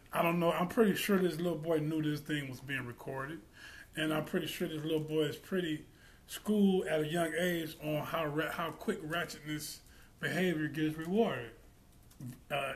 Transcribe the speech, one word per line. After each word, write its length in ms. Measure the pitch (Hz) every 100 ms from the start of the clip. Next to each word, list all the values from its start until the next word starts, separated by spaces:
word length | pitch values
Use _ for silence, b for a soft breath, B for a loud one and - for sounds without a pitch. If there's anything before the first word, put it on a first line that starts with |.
| -
I 100 | 160
don't 180 | 170 175
know, 100 | 170
I'm 180 | 156 180
pretty 260 | - 220 160
sure 220 | - 196
this 180 | 180 156
little 220 | 175 156
boy 200 | 165 160
knew 240 | 151 160
this 180 | 151 147
thing 280 | - 151 135
was 120 | 123
being 260 | 131 135 120
recorded, 540 | 120 - 135 135 165 - B B B B -
and 160 | 156
I'm 120 | 156
pretty 220 | 151 180 160
sure 200 | - 175
this 160 | 156
little 180 | 156 160
boy 220 | 151 156
is 120 | 147 -
pretty 480 | - 190 170 151 - B B B -
schooled 600 | - - 214 196 185 -
at 140 | 160
a 60 | 151
young 260 | 170 165 156
age 380 | 180 170 160 -
on 200 | 151 151
how 220 | 139 165 156
ra-, 240 | 147 151
how 200 | - 165
quick 320 | - - - 156
ratchetness 680 | 170 160 147 147 151 147 - - B B -
behavior 460 | 147 151 185 156 151
gets 280 | 147 156 160
rewarded, 540 | 165 202 208 127 117 - - - - - - - 127 - -
uh, 220 | 143 139